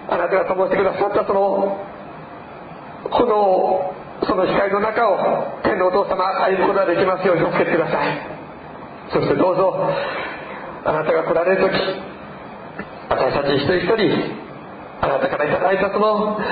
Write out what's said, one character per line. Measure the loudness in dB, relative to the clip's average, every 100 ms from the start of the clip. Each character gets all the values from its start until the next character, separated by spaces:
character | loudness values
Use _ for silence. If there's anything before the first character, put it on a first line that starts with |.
| -4
あ | -2
な | 2
た | 2
が | 2
灯 | 0 2
し |
て | 2
く |
だ | 2
さ | 2 0
っ |
た | 0 2
そ |
の | 2 2 2 0 -2 -8 -14 -16 -16 -16 -16 -16 -16 -16 -16 -16 -12 -4
炎 | 0 2 4
を、 | 4 4 2 0 -2 -8 -14 -6 -2
そ |
の | 0 2
光 | 2 2
の | 2
中 | 0 2 2
を | 4 2 0 -2 -4
天 | -2 2
の | 2
お |
父 | 2 2
様、 | 0 0 2
歩 | 2 2
む | 2
こ |
と | 2
が | 2
で | 2
き |
ま | 2 2
す | 2
よ |
う | 2
に |
助 | 2 2
け | 2
て | 2
く |
だ | 2
さ | 0
い。 | -2 -4 -8 -12 -14 -16 -16 -16 -16 -16 -2
そ | 0
し | 2
て |
ど | 4 4
う | 4
ぞ、 | 2 2 0 -2 -4 -6 -8 -10 -12 -12 -12 -6
あ | -2
な | 0
た | 2
が | 2
来 | 2
ら | 2
れ | 4 4
る |
時、 | 4 2 -2 -4 -8 -14 -14 -14 -14 -16 -14 -14 -14 -14 -4
私 | 0 2
た | 2
ち | 2 2
一 |
人 | 2 0
一 | 2
人、 | 2 4 2 -2 -6 -12 -14 -14 -16 -16 -4
あ | 0
な | 0
た | 0
か | 0
ら |
い | 0
た | 2
だ | 2
い | 2
た | 2
そ | 2
の | 2 2 0 -2 -4